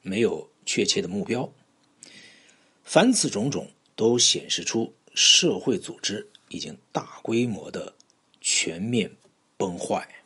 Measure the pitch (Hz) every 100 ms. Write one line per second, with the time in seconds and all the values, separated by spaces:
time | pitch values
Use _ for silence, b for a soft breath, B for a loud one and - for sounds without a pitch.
0 | 95 101 107 80 - _ - - 101 -
1 | 87 101 95 117 - _ _ _ _ _
2 | B B B B B B B B - 156
3 | 233 214 - 101 127 - - _ _ -
4 | 113 120 - - - - - 113 110 _
5 | _ - - - 170 95 - 104 - -
6 | - 101 - _ _ - - - _ 156
7 | - - - 117 123 95 - 90 - _
8 | _ _ _ _ - - - 82 110 120
9 | 92 - _ _ _ _ 98 87 - 104
10 | - -